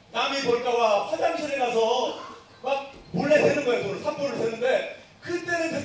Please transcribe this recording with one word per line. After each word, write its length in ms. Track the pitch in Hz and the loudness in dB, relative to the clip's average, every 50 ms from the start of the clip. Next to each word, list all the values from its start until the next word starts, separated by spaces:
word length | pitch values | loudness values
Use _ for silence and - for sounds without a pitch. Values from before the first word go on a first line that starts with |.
| - - | -20 -8
남이 300 | - 226 277 277 285 277 | -4 -2 -2 -2 -2 -2
볼까봐 680 | 262 240 240 240 247 247 233 233 233 214 202 196 - | 0 0 0 0 0 0 2 4 4 4 4 2 2
화장실에 500 | - 320 - - 320 330 - 302 277 277 262 | 0 -2 0 0 0 0 -2 -4 -4 -2 0
가서 600 | 247 233 220 226 220 226 247 262 - - - - - - - - - - - - - | 0 0 2 2 2 4 2 2 0 -2 -4 -6 -12 -14 -16 -18 -20 -20 -20 -10 -4
막 280 | 277 277 269 269 - - - - - | -4 -2 -2 -4 -8 -14 -18 -12 -6
몰래 260 | - - 269 294 302 | -4 -2 4 4 6
세는 260 | - - - - 294 269 | 6 6 4 4 2 2
거예요, 180 | 247 233 - 208 | 0 0 0 -2
돈을. 200 | 202 196 - - | -4 -6 -4 -4
삼 120 | 294 302 | -4 -4
불을 200 | 285 285 262 233 | -2 -2 -4 -2
세는데, 600 | 226 226 226 220 220 247 262 - - - - - - - - - - | -2 -2 -2 -2 0 2 2 2 2 0 -4 -10 -14 -18 -20 -20 -14
그때는 500 | - 349 349 339 339 349 339 330 330 320 277 285 | -8 -6 -6 -4 -2 -2 -2 -2 -2 -2 -4 -4